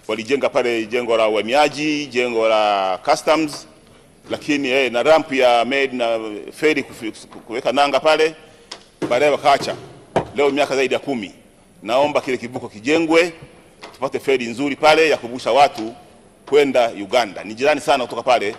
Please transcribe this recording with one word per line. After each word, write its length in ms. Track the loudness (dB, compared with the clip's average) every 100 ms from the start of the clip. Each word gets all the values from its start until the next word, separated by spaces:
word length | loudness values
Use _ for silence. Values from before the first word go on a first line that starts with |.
| -6
Walijenga 420 | -6 0 0 2
pale 360 | 0 0 -2 -2
jengo 320 | -4 0 2
la 100 | 2
uhamiaji, 760 | 0 0 2 2 0 -4 -4 -4
jengo 400 | -4 -2 0 0
la 500 | 2 2 0 -2 -4 -2
customs, 640 | -2 2 0 0 -8 -18 _ _ -20 _ _ -10
lakini, 380 | -10 -4 -2 0
eh, 220 | 0 0
na 120 | 0
ramp 280 | 4 4 4
ya 320 | 2 4 4 2
med-, 280 | 0 -2
na 260 | -2 -2 -2 -4 -10 -12
feri 320 | -2 0 0
kufi-, 440 | -4 -10 -12 -12 -20 -20 -10
kuweka 240 | -4 -2
nanga 280 | 2 2 2
pale, 360 | 2 2 2 -2 -20 -20 -20 -20 -20 _ -2
baadaye 220 | 2 2
wakaacha. 440 | 2 2 2 0 -8 -12 -20 -6 -6 -4 0
Leo 140 | 0
miaka 260 | 2 0 0
zaidi 180 | 0
ya 60 | -2
kumi. 320 | -4 -6 -8 -14 _ _ _ _
Naomba 380 | -2 0 2 0
kile 160 | -4 -6
kivuko 320 | -6 -12 -12
kijengwe, 640 | -10 -2 0 4 4 2 -4 -20 -20 -20 _ -20
tupate 260 | -8 -6 -4
feri 260 | 0 -2 -2
nzuri 300 | -4 -4 0
pale 340 | 2 4 4
ya 80 | 0
kuvusha 340 | -4 -8 0
watu 420 | 4 4 2 -12 -12 -20 -20 _ _ 0
kwenda 400 | 2 4 2 0
Uganda. 540 | -2 -2 0 0 -6
Ni 100 | -12
jirani 280 | -2 0 0
sana 220 | 0 0
kutoka 200 | 0 -4
pale, 320 | 0 2 0